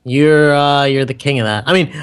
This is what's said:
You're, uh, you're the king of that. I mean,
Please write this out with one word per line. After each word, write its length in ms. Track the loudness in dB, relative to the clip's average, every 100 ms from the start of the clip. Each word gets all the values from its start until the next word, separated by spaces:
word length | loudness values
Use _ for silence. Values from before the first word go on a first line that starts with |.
| -6
You're, 480 | 0 2 4 4 2
uh, 280 | 0 0 0
you're 200 | -2 -4
the 80 | -4
king 240 | -4 -2
of 60 | -2
that. 180 | -2 0
I 60 |
mean, 180 | 0 0 -6